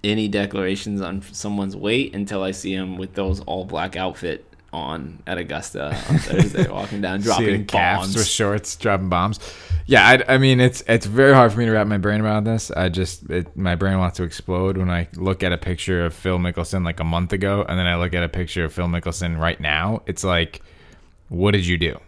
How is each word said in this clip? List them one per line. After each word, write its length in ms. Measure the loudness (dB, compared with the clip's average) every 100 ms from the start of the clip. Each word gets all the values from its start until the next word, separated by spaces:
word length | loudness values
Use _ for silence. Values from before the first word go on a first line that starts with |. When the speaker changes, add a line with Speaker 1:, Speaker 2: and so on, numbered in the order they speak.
Speaker 1:
any 240 | 0 0 0
declarations 760 | -2 -2 -2 -4 -4 -4 -6
on 200 | -6 -8
someone's 540 | -10 -10 -6 -4 -4 -4
weight 400 | -2 0 -2 -6
until 260 | -6 -4
I 80 | -4
see 220 | -6 -6
him 220 | -6 -6 -8
with 180 | -8
those 240 | -4 -4 -4
all 220 | -4 -8
black 300 | -6 -6 -6
outfit 500 | -4 -6 -6 -8 -8 -12 -20 _
on 500 | -10 -8 -8 -10 -14
at 140 | -8 -8
Augusta 520 | -6 -8 -10 -10 -6 -6 0
on 80 | 0
Speaker 2:
<laughs> 0 |
Speaker 1:
Thursday, 480 | 0 0 2 2 -4
walking 320 | -4 -8 -6
down, 200 | -4 -4
dropping 260 | 0 2 2
Speaker 2:
Seeing 200 | 0 -2
calves 400 | 0 2 0 0
Speaker 1:
bombs. 80 | 0
Speaker 2:
with 100 | 0
shorts, 480 | 0 0 -2 -6 -4
dropping 320 | 0 0 0
bombs. 300 | 0 0 -2 -10 -18 -4 -4 6
Yeah, 220 | 8 10 8 6
I, 80 |
I 40 | 4
mean, 220 | 6 6
it's, 220 | 4 2 0
it's 160 | 0
very 300 | 2 6 8
hard 180 | 10 8
for 60 | 4
me 80 | 2
to 40 |
wrap 160 | 2 2
my 120 | 2
brain 240 | 2 0
around 220 | 2 0
this. 260 | 0 -2 -2
I 180 | 0 0
just, 400 | 0 -2 -4 -6
it, 240 | -4 -4
my 200 | -4 -2
brain 240 | 0 2 2
wants 180 | 0 -2
to 60 |
explode 540 | -6 -6 -4 -2 0 0
when 100 | 0
I 200 | 0 -4
look 280 | -4 -2 0
at 100 | 0
a 60 | -2
picture 480 | -2 -4 -2 0 0
of 80 |
Phil 240 | -2 -2 0
Mickelson, 460 | 0 -2 -4 -2 -2
like, 140 | -2
a 40 |
month 300 | -2 0 0
ago, 300 | 0 0 0 0
and 100 | 0
then 80 | 0
I 100 | 0
look 180 | 0
at 80 | 0
a 60 | -2
picture 360 | -4 -4 -4
of 80 | -4
Phil 140 | -2 -2
Mickelson 520 | -2 -4 -4 -4 -2
right 220 | -2 -2
now. 420 | -2 -2 -2 -4 -6
It's 180 | -6
like, 380 | 0 0 0 -6 -20 -20 -20 -20 -20 -20 -10
what 220 | 0 2
did 140 | 2 2
you 100 | 0
do? 240 | 0 -4